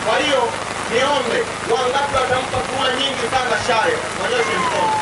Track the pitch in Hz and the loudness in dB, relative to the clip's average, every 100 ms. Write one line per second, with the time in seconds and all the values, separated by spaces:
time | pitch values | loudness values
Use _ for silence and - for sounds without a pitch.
0 | 208 240 302 269 233 - - - - 226 | 2 0 2 2 2 -2 -6 -6 -2 0
1 | 277 285 233 190 - - - 240 247 269 | 2 2 0 0 -2 -4 0 0 2 0
2 | 277 269 247 254 254 - - 254 262 254 | 0 0 2 0 0 -4 -2 -2 0 0
3 | 277 254 233 262 254 208 - 233 208 - | -2 -2 0 0 0 0 2 2 2 0
4 | - - - - 1077 1077 1017 932 880 880 | -4 -4 -2 0 0 0 0 0 0 0